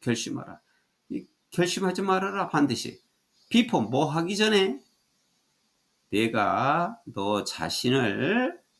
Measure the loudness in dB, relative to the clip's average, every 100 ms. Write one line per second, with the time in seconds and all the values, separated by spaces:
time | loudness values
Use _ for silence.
0 | -2 -2 -4 -8 -10 -18 _ _ _ _
1 | -12 -12 -12 _ _ 0 0 0 -2 0
2 | 0 0 0 -4 -2 2 2 0 -6 -12
3 | _ _ _ _ 0 2 4 2 0 0
4 | 0 0 -2 2 4 4 4 0 -10 _
5 | _ _ _ _ _ _ _ _ _ _
6 | _ 0 0 2 0 0 0 0 -2 -6
7 | -12 -6 -2 -2 -2 -6 -6 -2 0 2
8 | 2 0 0 0 -2 -4 _